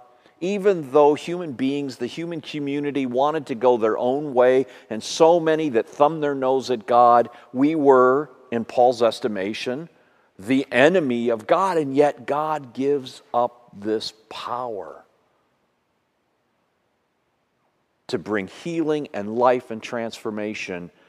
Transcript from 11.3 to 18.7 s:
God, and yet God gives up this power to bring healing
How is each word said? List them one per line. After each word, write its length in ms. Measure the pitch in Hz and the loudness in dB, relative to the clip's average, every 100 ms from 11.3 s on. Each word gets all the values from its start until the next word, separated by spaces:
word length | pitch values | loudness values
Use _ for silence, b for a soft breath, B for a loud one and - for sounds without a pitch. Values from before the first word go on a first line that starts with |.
| 113 107 | -4 0
God, 300 | 170 190 170 | 0 0 -2
and 180 | 139 135 | -2 2
yet 300 | 147 - 117 | 2 0 -6
God 480 | 139 156 151 131 | -4 -4 -6 -8
gives 480 | 113 139 143 127 - _ | -6 -2 -2 -4 -18 _
up 360 | 117 120 - _ 98 | -2 -2 -4 _ -10
this 380 | 104 110 - - _ | -4 -4 -6 -14 _
power 720 | - - 120 127 104 80 71 _ _ _ _ _ _ _ _ _ _ _ _ _ _ _ _ _ _ _ _ _ _ _ _ _ _ _ _ _ _ - | -14 -10 -10 -8 -10 -12 -18 _ _ _ _ _ _ _ _ _ _ _ _ _ _ _ _ _ _ _ _ _ _ _ _ _ _ _ _ _ _ -10
to 120 | 120 | -8
bring 280 | - 147 95 | -4 -4 -6
healing 600 | - 170 | -12 -8